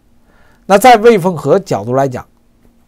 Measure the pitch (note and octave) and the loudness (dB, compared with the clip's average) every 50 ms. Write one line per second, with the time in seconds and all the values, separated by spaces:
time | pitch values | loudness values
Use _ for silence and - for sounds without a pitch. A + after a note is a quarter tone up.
0 | _ _ _ _ _ _ _ _ _ _ _ _ _ - G3 G#3 A3+ B3+ A#3+ G#3+ | _ _ _ _ _ _ _ _ _ _ _ _ _ -2 0 2 4 4 4 4
1 | G#3 A#3+ A3+ F#3+ D#3 F#3+ F3 C#3+ - C#3 E3+ G3 - - C#3 G2+ G#2 A#2+ B2 C3+ | 4 2 2 2 0 -4 -6 -4 -2 -2 -2 -2 -2 -4 -8 -8 -6 -6 -4 -4
2 | C#3 C#3 B2 G2 - _ _ _ _ _ _ _ _ _ _ _ _ | -4 -4 -8 -12 -16 _ _ _ _ _ _ _ _ _ _ _ _